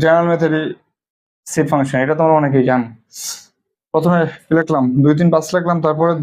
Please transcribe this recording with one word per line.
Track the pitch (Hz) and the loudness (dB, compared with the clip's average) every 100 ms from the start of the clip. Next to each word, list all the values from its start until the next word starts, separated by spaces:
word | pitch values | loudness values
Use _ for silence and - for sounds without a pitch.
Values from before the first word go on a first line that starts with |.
জেনারেল | 160 165 170 | 2 2 2
ম্যাথেরই | 165 160 156 151 - _ _ _ _ _ _ - | 0 0 -2 -4 -10 _ _ _ _ _ _ -8
সেট | - 147 | -4 0
ফাংশন, | 156 135 131 131 | 0 0 -2 -2
এটা | 156 | 0
তোমরা | 160 156 | 2 2
অনেকেই | 147 135 127 | 2 0 2
জানো। | 127 117 113 _ - - - - _ _ _ _ | 0 -2 -10 _ -16 -14 -14 -18 _ _ _ _
প্রথমে | 160 165 175 160 - - | -2 0 0 0 -6 -2
কি | 160 | -2
লিখলাম? | 160 156 127 131 | 0 0 0 2
দুই | 139 151 | 2 2
তিন | 175 | 2
পাঁচ | 160 160 180 | 2 0 -2
লিখলাম, | 175 170 156 | -2 -2 -2
তারপরে | 151 165 165 | 0 0 0